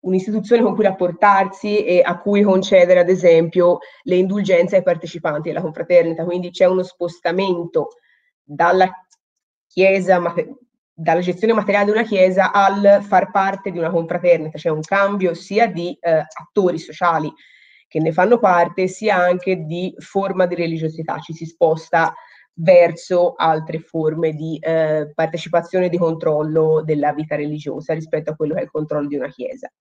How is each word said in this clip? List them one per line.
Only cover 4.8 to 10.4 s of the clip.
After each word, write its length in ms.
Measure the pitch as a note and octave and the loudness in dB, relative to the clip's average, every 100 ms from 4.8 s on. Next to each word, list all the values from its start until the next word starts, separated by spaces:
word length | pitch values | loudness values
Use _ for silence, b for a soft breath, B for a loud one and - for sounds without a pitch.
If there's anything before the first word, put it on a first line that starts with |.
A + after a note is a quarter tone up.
partecipanti 680 | F3+ E3+ E3 F3 E3 G3 D#3 | 0 -4 -6 -8 -6 -6 -6
della 120 | D3+ | -6
confraternita. 640 | D#3+ D3+ E3+ F3 E3 E3 | -8 -8 2 4 4 -2
Quindi 260 | E3+ F3+ F3 | -4 -6 -8
c'è 140 | F3 | 0
uno 180 | F#3 F#3 | 2 2
spostamento 1120 | F3+ - F3 E3+ E3+ F3 F#3+ F3 E3+ E3 C#3 b b b b _ | -4 -6 -10 -6 -4 -2 -2 -4 -4 -4 -4 b b b b _
dalla 480 | _ D3 G#3+ F#3 F#3 - _ _ _ _ _ _ _ | _ -2 0 2 0 -2 _ _ _ _ _ _ _
chiesa 520 | - F#3+ F#3+ F3+ F#3 | 0 2 2 2 2
mate-, 340 | E3+ E3 | 2 -6